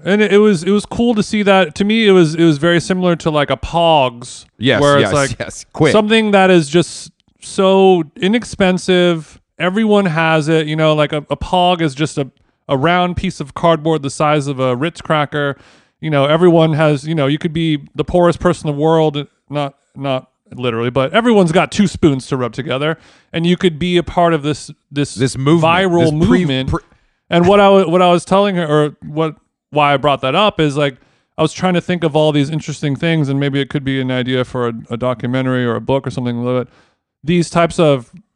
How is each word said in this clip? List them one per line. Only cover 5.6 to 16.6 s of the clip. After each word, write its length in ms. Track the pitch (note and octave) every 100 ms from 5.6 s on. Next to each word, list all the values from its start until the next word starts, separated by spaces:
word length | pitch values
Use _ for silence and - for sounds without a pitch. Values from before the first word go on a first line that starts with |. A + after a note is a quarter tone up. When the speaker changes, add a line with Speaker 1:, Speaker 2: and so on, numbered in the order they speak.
| -
Speaker 2:
Quick. 180 | - D#3
Speaker 1:
something 380 | G#3+ G#3+ A3+ G#3+
that 180 | G3+ F#3+
is 180 | F3 C#3+
just 420 | E3+ D#3 - - _ _ _
so 640 | - - F#3+ F#3+ F#3+ F3+ D3 - F3+ A#3+ -
inexpensive. 880 | - F#3 F#3 - F3+ F3 E3 D3+ - _ -
Everyone 480 | F3 G3 A3 G#3 F#3+
has 420 | D#3+ D#3+ D#3+ D3+
it, 180 | D#3+ D3+
you 100 | D#3
know, 180 | D#3
like, 180 | D3+ D3
a, 60 | D3+ C#3+
a 60 | C#3+
Pog 440 | - F#3 F3+ F3
is 140 | D#3+
just 240 | C3 D#3 -
a, 120 | C3+ - _ _ -
a 80 | C#3
round 400 | D#3 F3+ F3+ E3+
piece 240 | F#3 -
of 140 | C#3
cardboard 480 | - E3+ E3 D#3+ D#3
the 80 | C#3
size 360 | - D3+ D3+ C#3
of 140 | C3
a 160 | C3 B2
Ritz 240 | E3 -
cracker. 560 | - D3+ C#3+ D3 C#3+ C3+ _ _ _ _
You 100 | D#3
know, 140 | C#3+ C#3
everyone 460 | D#3+ F3+ E3